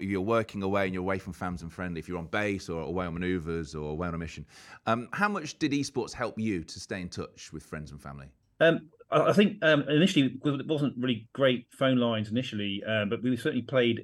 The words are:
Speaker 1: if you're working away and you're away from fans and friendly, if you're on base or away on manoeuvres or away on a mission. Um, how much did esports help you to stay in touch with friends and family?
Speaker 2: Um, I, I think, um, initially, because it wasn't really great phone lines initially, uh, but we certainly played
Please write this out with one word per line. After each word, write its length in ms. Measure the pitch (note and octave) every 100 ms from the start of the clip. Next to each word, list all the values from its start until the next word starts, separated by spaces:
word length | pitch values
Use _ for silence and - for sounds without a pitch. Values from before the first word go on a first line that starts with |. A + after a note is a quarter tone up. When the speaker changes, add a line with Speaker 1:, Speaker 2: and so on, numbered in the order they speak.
Speaker 1:
if 80 | G2
you're 100 | G2
working 440 | G2 A2+ G#2+ G2+
away 200 | F#2+ G2+
and 100 | F#2+
you're 60 | F#2
away 180 | F#2 F#2+
from 140 | F#2+
fans 300 | E2+ F#2 F2
and 100 | E2
friendly, 280 | - F2+ E2
if 100 | E2+
you're 80 | F2
on 100 | E2
base 400 | G#2 G#2 G2 -
or 140 | E2
away 240 | D2 F2+ F2+
on 80 |
manoeuvres 600 | E2+ F2+ F#2 D#2+ E2 D#2
or 180 | D#2 D2+
away 180 | D#2 F2+
on 60 | E2
a 20 |
mission. 280 | D#2+ - D2 - - - -
Um, 220 | A2+ A#2+
how 160 | - G#3
much 280 | G3 D3+ -
did 120 | D#3
esports 400 | C#3+ C3 B2+ F#2
help 260 | - A2+ -
you 280 | A2 F2+ D#2+
to 120 | G2
stay 220 | - G2+
in 80 | F2
touch 460 | - D#2 - -
with 100 | D#2
friends 280 | - D#2 D2
and 100 | C#2+
family? 260 | C#2+ C#2 C#2 _ _ -
Speaker 2:
Um, 280 | D#3+ D#3+ - _ -
I, 200 | D3+ -
I 40 |
think, 240 | E3 G#3 -
um, 200 | D#3+ D3 C#3
initially, 400 | D3+ F#3+ D3 C3
because 320 | - D3 C3+
it 80 | -
wasn't 260 | D3+ C#3 A#2+
really 320 | B2+ A2 A2
great 340 | - C3+ A#2+ -
phone 260 | - C3+ B2+
lines 320 | A#2+ A2 G2+
initially, 540 | A#2 B2+ G#2 G2+ G2 G#2+
uh, 200 | A2 G#2
but 180 | A2
we 140 | B2 A#2+
certainly 240 | D#3 C3
played 420 | A#2 C3 A#2+ A2+